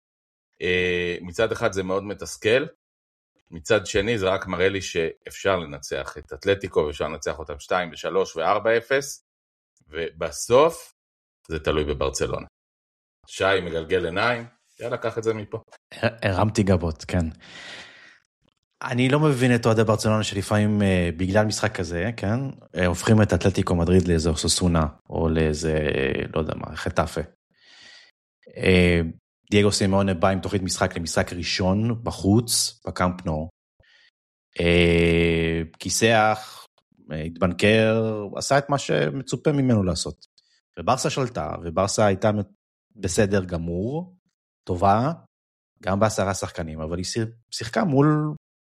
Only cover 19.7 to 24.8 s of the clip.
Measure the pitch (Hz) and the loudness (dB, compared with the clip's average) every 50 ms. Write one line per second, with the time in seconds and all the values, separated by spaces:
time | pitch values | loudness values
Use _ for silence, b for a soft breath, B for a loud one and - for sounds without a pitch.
19.7 | 110 110 113 101 107 104 - 113 110 107 104 - - 101 95 - 107 104 104 104 | 4 4 4 4 2 2 2 2 2 2 0 -2 -4 -4 -2 0 2 2 4 4
20.7 | 107 104 104 95 95 90 87 85 82 78 92 92 95 110 107 107 101 - - 104 | 2 2 4 4 4 2 2 0 0 -2 -2 2 2 2 2 2 0 -2 -2 -2
21.7 | - - 92 82 87 85 87 113 117 - - 95 110 127 139 135 - - - - | -2 -4 -6 -6 -4 -4 -4 -4 -4 -4 -2 -2 -2 -2 -2 -6 -10 -12 -18 -10
22.7 | - 85 90 90 87 - - 113 113 107 107 - 92 85 - 101 90 - 95 - | -2 0 2 2 2 0 2 4 6 6 6 4 2 2 2 2 2 2 0 0
23.7 | 90 87 85 80 90 95 87 90 85 82 78 85 78 - - 82 - - - 87 | 2 2 4 6 6 4 6 4 2 2 2 0 0 0 0 -2 0 2 2 2
24.7 | 85 82 | 2 2